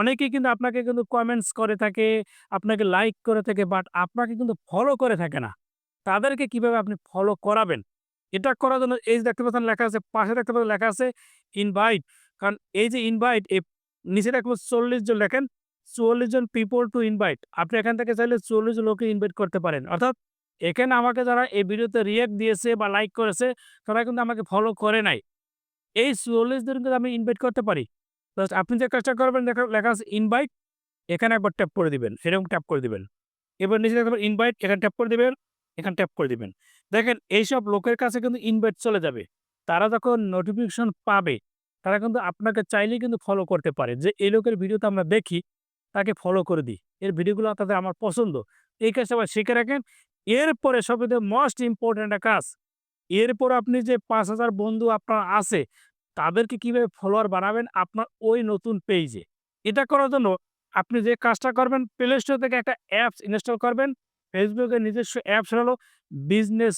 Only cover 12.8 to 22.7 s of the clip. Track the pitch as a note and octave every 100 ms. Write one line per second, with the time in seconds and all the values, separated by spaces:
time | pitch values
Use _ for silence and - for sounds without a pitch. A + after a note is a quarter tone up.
12.8 | A3+ B3 A3+ A3+ B3 A3+ F#3+ F#3+ - _
13.8 | _ _ F3 G3 G#3+ B3+ A#3+ A#3 - A#3+
14.8 | B3 B3 G#3+ A3 G3+ B3+ C4+ _ _ _
15.8 | - - A3+ A#3+ A#3+ B3+ A#3+ A3+ G#3 A#3+
16.8 | A#3 B3 A3 G#3+ F#3+ C#3 - - E3+ A3+
17.8 | A3 A3+ A#3+ A3 A#3+ A#3+ - A3 A3 A3+
18.8 | A3 G3+ A3+ G#3 G3+ G3 F#3 F#3 E3+ C#3+
19.8 | B2+ F3 B3+ B3 _ _ _ - F3 E3+
20.8 | C4 A#3+ A#3+ A#3+ B3 A#3+ B3 G3+ F#3+ G#3+
21.8 | A#3 A3+ G3+ A3 A#3+ G3+ A3 G#3 A#3